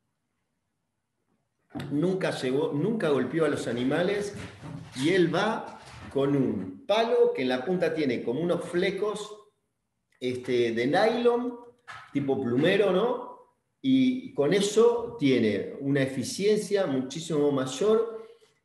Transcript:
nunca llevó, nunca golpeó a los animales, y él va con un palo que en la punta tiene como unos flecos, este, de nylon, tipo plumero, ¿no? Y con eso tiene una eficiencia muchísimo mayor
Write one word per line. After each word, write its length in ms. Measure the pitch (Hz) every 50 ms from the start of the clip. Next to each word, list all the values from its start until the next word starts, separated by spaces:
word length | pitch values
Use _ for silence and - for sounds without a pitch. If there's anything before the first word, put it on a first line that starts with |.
| _ _ _ _ _ _ _ _ _ _ _ _ _ _ _ _ _ _ _ _ _ _ _ _ _ _ _ _ _ _ _ _ _ _ - - - -
nunca 420 | 139 147 165 185 190 - 170 156
llevó, 420 | 165 - 139 127 131 143 160 156 143
nunca 360 | 143 165 214 233 214 180 156
golpeó 360 | 143 127 123 127 156 165 160
a 40 | 147
los 180 | 135 - -
animales, 680 | 131 117 120 123 135 147 165 180 190 202 208 - - - - - - - - - - - - - - - 127
y 80 | 135 160
él 240 | 190 190 175 160 147
va 460 | 180 202 220 226 - - - - - - - - - - - -
con 220 | 139 139 143 143
un 500 | 139 123 113 107 98 92 - - - -
palo 460 | - 202 226 233 240 247 240 240 240 -
que 100 | 139 131
en 60 | 127
la 140 | 127 127 -
punta 300 | 180 185 175 170 156 160
tiene 280 | 160 151 131 117 104 -
como 180 | 117 123 143
unos 240 | 170 170 - - -
flecos, 720 | - - 175 185 196 180 - 208 214 202 - - - - - - _ _ _ _ _ _ _ _ _ _ _ _ _ _ _
este, 540 | 123 127 123 127 - - 123 120 117 117 110
de 120 | 113 120
nylon, 720 | 139 156 185 214 226 240 247 240 240 240 240 247 254 - - - - - _ _ - - - - -
tipo 300 | - 139 135 135 135 - -
plumero, 480 | 120 120 131 156 180 196 202 202 190
¿no? 400 | 180 185 220 247 262 - - - - - - _ _ _ _ _ _ _
Y 520 | - 135 131 131 127 127 127 127 - - -
con 200 | - 139 147 180
eso 640 | 202 202 202 - 220 233 240 - - - - -
tiene 560 | - 147 135 127 117 110 107 101 95 90 - - -
una 240 | 139 139 143 139 135
eficiencia 840 | - - 131 113 - - - 190 208 214 - - - 202 196 190
muchísimo 680 | 156 135 131 127 - - 165 160 - 165 147 147 143
mayor 680 | 135 131 127 135 - - 190 214 220 220 226 - - - - - - _ _ _ _ _